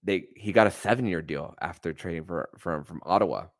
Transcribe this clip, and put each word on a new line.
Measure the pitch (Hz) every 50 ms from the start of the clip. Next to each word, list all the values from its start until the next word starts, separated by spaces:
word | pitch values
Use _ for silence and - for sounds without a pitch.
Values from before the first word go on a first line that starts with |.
| _
They, | - 98 92 - - -
he | - - 104 92
got | 110 110
a | 104
seven-year | - - - 101 113 123 127 110 90 82 80
deal | 76 82 69 73 - - -
after | - 80 85 - - 85 78
trading | - - 92 82 82 80
for, | 87 87 82 - - -
from, | - - 87 82 78 71
from | - 82 73 -
Ottawa. | 71 90 104 107 87 64 - - 85 _ _